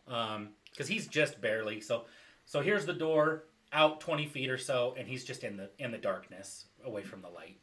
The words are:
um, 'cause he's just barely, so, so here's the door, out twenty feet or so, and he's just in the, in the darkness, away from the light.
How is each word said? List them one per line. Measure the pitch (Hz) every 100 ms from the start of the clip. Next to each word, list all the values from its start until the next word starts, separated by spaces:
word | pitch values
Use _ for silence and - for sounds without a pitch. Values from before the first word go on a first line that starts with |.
| 127
um, | 117 110 107 104 - - -
'cause | 147
he's | 214 151
just | 151 147 -
barely, | 113 110 107 107
so, | - 117 - - - -
so | - 147
here's | 165 208
the | 151
door, | 151 160 156 156 156 - _ _
out | 151 156 156
twenty | 175 151
feet | 147 135 127
or | 127
so, | - 127 120 131
and | 113
he's | 127
just | - -
in | 113 98
the, | 101 -
in | 123
the | 107
darkness, | 104 95 92 92 - - - _
away | 131 104
from | 95 95
the | 90
light. | 87 95 95